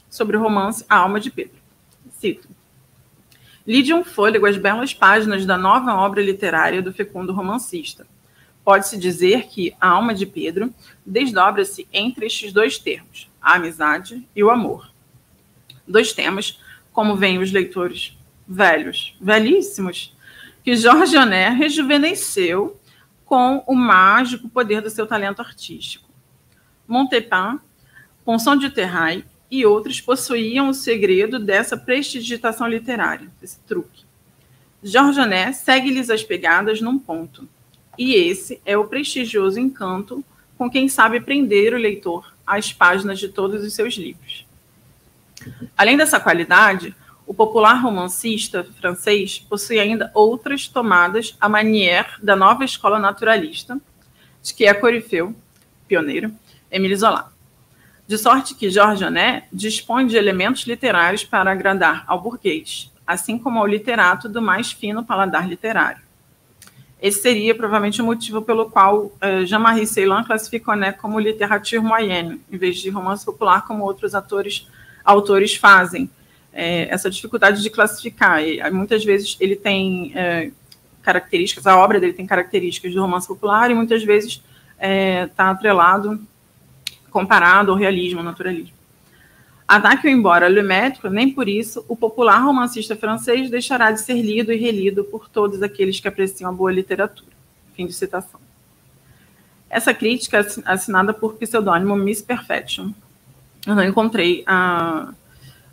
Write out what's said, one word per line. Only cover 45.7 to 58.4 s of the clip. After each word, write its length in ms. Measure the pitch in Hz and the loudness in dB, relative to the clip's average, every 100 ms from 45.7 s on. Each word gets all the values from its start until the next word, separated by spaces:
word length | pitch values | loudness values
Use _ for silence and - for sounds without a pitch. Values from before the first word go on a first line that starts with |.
| - | 0
Além 200 | 208 285 | 2 4
dessa 220 | 302 220 | 2 2
qualidade, 760 | - 170 170 185 214 190 170 - _ _ - | 2 0 4 6 6 2 -6 -16 _ _ -6
O 80 | |
popular 420 | 196 220 226 214 247 | 0 0 4 4 4
romancista 880 | 247 190 180 - 226 220 - 180 175 - | 2 -2 -6 -6 -4 -4 -4 -8 -8 -6
francês 600 | 180 180 214 208 196 - | -6 -4 0 0 0 -8
possui 400 | - 202 - 220 | -10 -8 -2 0
ainda 320 | 208 226 - | 0 -2 0
outras 540 | 214 214 247 277 277 - | 4 4 2 -6 -8 -6
tomadas 680 | 254 226 175 175 220 226 - | -4 2 4 4 0 -6 -2
à 80 | 208 | 0
manière 720 | 214 220 214 180 175 - - | 2 2 2 2 0 -2 -4
da 140 | 208 190 | 0 4
nova 300 | 190 254 269 | 4 4 0
escola 340 | - 202 214 | -2 0 0
naturalista, 800 | 196 196 220 220 160 - - 262 - _ _ _ _ _ | 0 0 0 0 -2 -10 -12 -14 -14 _ _ _ _ _
de 120 | - | -12
que 120 | - 208 | 2 4
é 80 | |
corifeu, 600 | 202 240 233 226 170 185 226 _ _ _ _ - | 4 2 0 -2 -6 -6 -10 _ _ _ _ -2
pioneiro, 440 | 175 151 - 220 - _ _ _ | -2 -2 -4 -6 -10 _ _ _
Émile 260 | 190 190 196 | -2 -2 2
Zola. 380 | 220 - - _ _ _ _ _ _ _ - | 0 0 -6 _ _ _ _ _ _ _ -8
De 120 | 220 | 0
sorte 360 | 233 269 | 4 2